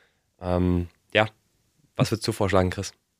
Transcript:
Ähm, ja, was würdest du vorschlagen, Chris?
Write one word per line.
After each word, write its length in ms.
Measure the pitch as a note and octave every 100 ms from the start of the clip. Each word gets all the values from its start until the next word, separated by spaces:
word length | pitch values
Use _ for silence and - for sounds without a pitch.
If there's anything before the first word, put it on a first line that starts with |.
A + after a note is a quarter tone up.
| _ _ _ _
Ähm, 480 | F2+ F2+ F2+ F2+ F2 _ _
ja, 140 | G#2+ G#2+ - _ _ _ _ _ -
was 160 | -
würdest 160 | A2 -
du 60 |
vorschlagen, 380 | G#2+ G2 F#2+ F#2
Chris? 200 | F2+ F#2+ - _ _